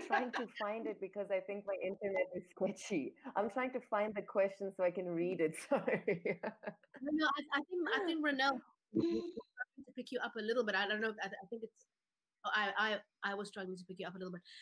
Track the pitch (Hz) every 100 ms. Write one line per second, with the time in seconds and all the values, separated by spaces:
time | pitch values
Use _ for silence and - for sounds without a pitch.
0 | - 262 247 - 220 - 208 220 220 196
1 | 190 208 196 190 185 202 196 196 185 196
2 | 202 190 185 180 - - 185 190 - 185
3 | 120 - 262 - 220 262 254 254 - 208
4 | 214 208 196 208 196 196 196 190 180 175
5 | 180 170 175 180 160 - - 269 - 214
6 | - 180 - 170 - - - - _ 285
7 | 269 302 302 294 294 285 294 359 330 453
8 | 359 320 294 269 277 254 - _ _ 320
9 | 339 339 349 415 - - - - - -
10 | - 240 233 233 214 240 214 190 202 214
11 | 220 214 196 - 190 226 220 _ _ _
12 | _ _ _ _ 208 214 202 190 214 208
13 | - - 196 202 202 208 185 185 180 180
14 | 175 185 185 180 - -